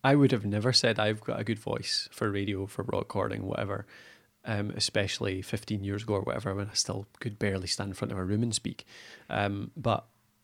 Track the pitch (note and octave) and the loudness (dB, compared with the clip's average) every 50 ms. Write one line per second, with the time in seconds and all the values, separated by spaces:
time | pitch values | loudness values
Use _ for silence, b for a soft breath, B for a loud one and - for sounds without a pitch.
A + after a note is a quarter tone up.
0 | - C3+ C#3+ D3 C#3 B2+ C3+ A2 G2+ G2+ G2+ G#2+ G#2 B2+ B2 - - A#2 A2 G#2+ | 6 6 8 8 8 6 6 4 2 0 0 2 2 4 4 6 4 4 4 4
1 | G#2+ G#2+ G#2+ A2 - - A2+ - G#2+ A2 A2+ G#2+ - - - B2 A#2+ - - - | 2 2 2 0 -4 -4 -4 -2 0 -2 -2 -2 -2 -4 -4 -4 -2 -2 -2 -4
2 | - - - - A#2 G#2+ G2 G2+ G2 G2+ G2+ F#2+ F#2+ G2 - - - - - G2 | -4 -6 -4 -2 -2 0 0 0 0 0 -2 -2 -4 -4 -4 -6 -4 -2 -2 -2
3 | - - - G2 - G#2 G#2 G#2+ G2 G2 - - G#2 G2 G2+ G2 - B B B | -2 -2 -2 -2 0 0 -2 -4 -4 -2 -2 -2 -2 -2 -4 -6 -6 B B B
4 | B B B B B B _ _ _ - A2 G2+ G#2 G#2+ - G2+ - - - G#2+ | B B B B B B _ _ _ -2 -2 0 -2 -2 -2 -2 -2 0 2 2
5 | G2 F2+ - - - G2+ F#2+ F#2+ G2 - - G2+ - - A2 G2+ G2 G2 G2+ G#2 | 2 2 -2 -2 -2 -2 -2 -2 -4 -4 -6 -6 -2 -4 -4 -2 -2 -2 -4 -4
6 | A2 A2+ G#2 G2 - - - - G#2+ G2+ F#2+ G2+ G2+ G#2 - - - - - G#2 | -2 0 0 0 0 0 -2 -2 -2 -2 -2 -2 -4 -2 0 -2 0 0 -2 -6
7 | G2+ _ _ - - A#2 G#2 - A2 G2+ F#2+ F#2+ F#2 F#2 - - G2+ G2+ F#2 - | -6 _ _ -8 -8 -8 -4 0 0 0 0 0 -2 -2 -4 -2 -2 -4 -4 -4
8 | - - - F#2+ F#2 F#2 G#2 G#2+ A#2+ A#2+ G#2+ - - - - - - B B B | -4 -4 -2 -2 0 2 2 2 2 2 0 -2 -2 -4 -6 -6 -14 B B B
9 | B B B B B - - - G#2 G2+ G2+ G2+ G#2+ A2 - D#3+ B2 A#2+ G#2+ - | B B B B B -4 0 0 0 0 0 -4 -6 -8 -10 -2 2 2 2 2
10 | - _ _ _ _ _ _ _ | 0 _ _ _ _ _ _ _